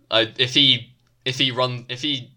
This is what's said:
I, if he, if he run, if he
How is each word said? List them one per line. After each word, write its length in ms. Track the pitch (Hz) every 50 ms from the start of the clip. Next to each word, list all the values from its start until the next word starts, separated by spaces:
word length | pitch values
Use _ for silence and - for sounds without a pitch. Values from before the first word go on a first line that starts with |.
| _ -
I, 220 | 110 113 113 113 - -
if 140 | 127 123 -
he, 380 | 147 143 135 127 113 - - _ _ _ _ _ _ -
if 140 | 131 127 135
he 140 | 139 131 120
run, 340 | 120 127 127 123 120 113 -
if 140 | 120 120 -
he 300 | 151 143 127 120 - _